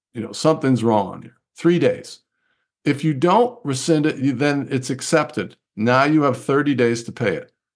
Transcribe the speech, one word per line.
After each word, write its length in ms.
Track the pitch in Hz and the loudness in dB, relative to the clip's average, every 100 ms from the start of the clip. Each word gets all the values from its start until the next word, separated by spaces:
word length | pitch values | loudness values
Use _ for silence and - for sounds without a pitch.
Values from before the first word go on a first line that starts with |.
| _ | _
you 80 | 120 | -12
know, 100 | - | -10
"Something's 520 | - 156 156 135 120 | -2 0 2 2 2
wrong 240 | 113 107 92 | 2 2 0
on 140 | 92 | -8
here." 160 | - _ _ - | -18 _ _ -2
Three 240 | 165 175 | 2 2
days. 400 | 135 - - - _ _ _ _ _ _ | 2 -2 -8 -20 _ _ _ _ _ _
If 200 | 147 135 | -4 0
you 100 | 160 | -2
don't 440 | 135 175 208 240 - | 0 2 4 2 -2
rescind 440 | 143 131 - 156 151 | -6 -4 0 2 2
it, 100 | 131 | 0
you, 160 | 135 | -2
then 340 | 120 143 143 131 | 0 0 -2 -2
it's 180 | 135 127 | -4 -4
accepted. 680 | 131 - 160 151 - 90 _ _ 98 | -6 0 0 0 -6 -8 _ _ -4
Now 260 | 117 127 | 2 4
you 200 | 143 156 | 4 4
have 200 | 143 123 | 2 0
thirty 300 | - 139 143 | 0 0 2
days 300 | 123 117 117 | 2 0 0
to 80 | 113 | -6
pay 240 | 95 107 76 | -4 -4 -4
it. 160 | - _ _ | -8 _ _